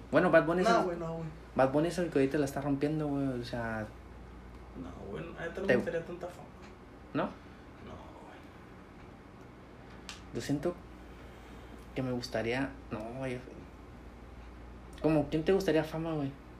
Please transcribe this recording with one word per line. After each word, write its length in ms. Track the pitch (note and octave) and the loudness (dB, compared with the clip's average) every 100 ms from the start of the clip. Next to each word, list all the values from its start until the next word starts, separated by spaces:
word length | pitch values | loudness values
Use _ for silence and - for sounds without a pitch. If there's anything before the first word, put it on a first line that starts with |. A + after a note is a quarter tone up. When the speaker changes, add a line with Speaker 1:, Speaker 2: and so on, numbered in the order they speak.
| - | 4
Speaker 1:
Bueno, 200 | C#3 F3+ | 8 10
Bad 160 | D#3+ D#3 | 10 8
Bunny 160 | F3 | 6
es 60 | G#3+ | 8
Speaker 2:
No, 100 | A3+ | 6
Speaker 1:
el 40 | F#3 | 6
Speaker 2:
güey, 120 | E3+ | 0
no, 160 | E3 | -4
güey. 140 | E3 D#3+ - - B2 | -4 -6 -8 -4 4
Speaker 1:
Bad 140 | C3 | 6
Bunny 160 | C#3+ E3+ | 6 4
es 100 | E3+ | 2
el 100 | E3 | 4
que 80 | C#3+ | 6
ahorita 180 | C3+ D3+ | 6 4
la 60 | |
está 160 | C#3 C#3 | 2 2
rompiendo, 460 | C#3+ C#3 D3 D#3 D3+ | 0 2 2 2 2
güey, 180 | C#3 C#3 | 2 2
o 180 | B2 | 0
sea 420 | A#2+ B2 A#2 A2 G#2+ - - - - - - - - - | -2 -2 -2 -2 -4 -8 -16 -16 -16 -16 -16 -16 -14 -10
Speaker 2:
No, 80 | - - - | -10 -10 -8
güey, 140 | - E3+ - | -6 -8 -6
a 60 | |
él 60 | E3 F#3+ | -6 -2
no 60 | |
Speaker 1:
te 40 | G3 | 4
Speaker 2:
me 100 | - | 4
gustaría 280 | E3 E3 | 4 -2
tanta 220 | D#3+ F3+ F3 | -4 -8 -8
fama. 200 | - - - - - - - - | -10 -16 -16 -16 -16 -16 -16 -6
Speaker 1:
¿No? 80 | D3 | -2
Speaker 2:
No, 60 | G#3 - - - - - - - - - | -2 -4 -14 -16 -16 -14 -14 -14 -14 -16
güey. 160 | - - - - - - - - - - - - - - - - - - - - - | -16 -16 -16 -16 -16 -18 -18 -18 -18 -18 -18 -18 -18 -18 -18 -18 -16 -14 -14 -14 -8
Speaker 1:
Yo 60 | - | -6
siento 340 | - C#3 F3 - - - - - - - - - - - - | 0 2 0 -2 -10 -16 -16 -16 -16 -16 -16 -16 -14 -16 -8
que 80 | - | -2
me 100 | C3 | 0
gustaría, 580 | B2 - A2 A2+ B2 C#3 - - | 0 0 0 2 2 0 -4 -8
no, 100 | A2+ A2 B2+ | -6 -6 -4
güey. 200 | C3+ B2 - - - - - - - - - - - - - - - - | -4 -4 -8 -14 -14 -16 -16 -16 -16 -14 -14 -14 -14 -14 -14 -14 -14 0
¿Cómo 260 | D#3 D3+ C#3+ | 4 6 4
quién 140 | D#3+ | 2
te 80 | D#3+ | 6
gustaría 320 | F#3+ F3+ D#3 | 6 6 4
fama, 280 | D3+ D#3+ E3 | 4 -2 0
güey? 180 | D#3 C#3 - - | 0 0 -4 -14